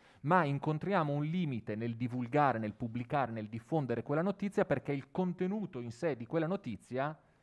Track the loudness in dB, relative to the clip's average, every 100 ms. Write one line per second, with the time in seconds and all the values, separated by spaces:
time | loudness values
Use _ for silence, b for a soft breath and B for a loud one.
0 | B B 2 4 4 0 0 -2 2 2
1 | 2 0 0 0 0 -2 -4 -2 -2 -2
2 | -2 -2 2 4 4 4 -2 -4 -4 -4
3 | -2 0 0 -4 -6 -8 -2 0 2 -2
4 | 0 0 0 -2 -2 0 2 0 0 -4
5 | -2 -2 0 0 -2 -2 -6 -6 -8 -4
6 | -2 -2 -2 -2 0 -2 -4 -8 -6 -2
7 | -2 -4 b b